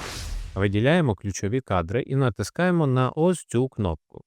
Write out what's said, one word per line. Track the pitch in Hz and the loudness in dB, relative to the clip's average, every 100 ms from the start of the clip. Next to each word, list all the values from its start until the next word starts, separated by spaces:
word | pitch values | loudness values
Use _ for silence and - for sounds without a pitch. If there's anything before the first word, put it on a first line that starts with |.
| - - - - - | -10 -10 -8 -8 -6
Виділяємо | - 101 101 123 175 151 | -2 0 2 4 4 2
ключові | 98 101 92 101 123 | 0 -4 -6 -4 -4
кадри | - 92 85 117 | 0 -2 0 -2
і | - 135 | -2 0
натискаємо | 131 - 101 - 180 175 147 | 0 0 -6 -2 0 2 2
на | 127 127 | 2 0
ось | - 170 175 | 2 2 0
цю | - 113 131 | -2 -2 0
кнопку. | - 98 80 _ - | -2 -2 -4 _ -20